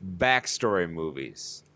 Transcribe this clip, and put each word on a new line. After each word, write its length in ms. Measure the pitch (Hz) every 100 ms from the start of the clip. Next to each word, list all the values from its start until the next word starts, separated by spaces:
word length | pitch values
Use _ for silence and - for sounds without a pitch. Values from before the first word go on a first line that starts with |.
| 92 90
backstory 720 | 127 127 - - 113 101 85
movies 720 | 82 80 67 65 - - - _